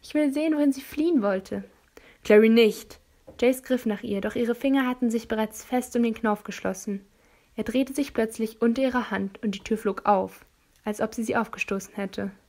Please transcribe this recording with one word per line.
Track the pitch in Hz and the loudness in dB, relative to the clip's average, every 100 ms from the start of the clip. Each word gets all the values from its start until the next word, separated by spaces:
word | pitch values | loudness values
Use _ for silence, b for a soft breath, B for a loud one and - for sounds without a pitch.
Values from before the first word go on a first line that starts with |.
„Ich | - | -4
will | 302 294 | 0 0
sehen, | 277 320 302 | 0 0 2
wohin | 294 | 2
sie | 269 | 0
fliehen | - - 320 330 | -6 -4 0 2
wollte.“ | 202 190 190 202 190 _ _ B B B | 2 -2 -4 -8 -10 _ _ B B B
„Clary, | - 208 220 | 6 8 10
nicht!“ | 226 226 208 - - _ _ - - | 8 6 2 -12 -20 _ _ -20 0
Jace | 240 254 | 0 0
griff | - 254 233 | -2 -2 0
nach | 202 | -4
ihr, | 233 196 | -4 -4
doch | 208 226 | -4 -2
ihre | 233 240 | -2 0
Finger | 277 269 254 | 2 2 2
hatten | 254 240 | 0 0
sich | 226 226 | -2 -4
bereits | 220 214 - | -4 -4 -6
fest | - 254 247 247 | -4 -4 -2 0
um | |
den | 233 | 0
Knauf | 220 220 208 | 0 -2 -2
geschlossen. | - 196 190 190 - 196 - b b b b - | -6 -8 -6 -6 -8 -8 -10 b b b b -8
Er | |
drehte | 214 240 269 | -4 -2 -2
sich | 269 277 | -2 -4
plötzlich | - 220 220 220 - | -2 -4 -2 -6 0
unter | 233 233 | 0 2
ihrer | 262 247 220 | 0 0 -2
Hand | 196 196 - | -4 -6 -6
und | 220 196 | -6 -6
die | |
Tür | - 214 | -4 -2
flog | 214 190 - | -2 -2 2
auf, | 202 190 - - _ _ _ - | 2 2 -8 -20 _ _ _ -10
als | 208 | -4
ob | 220 220 | -4 -4
sie | |
sie | 220 - | -2 -2
aufgestoßen | 214 - - 196 190 - | -2 -6 -6 -6 -8 -10
hätte. | 196 - 202 - | -8 -6 -8 -10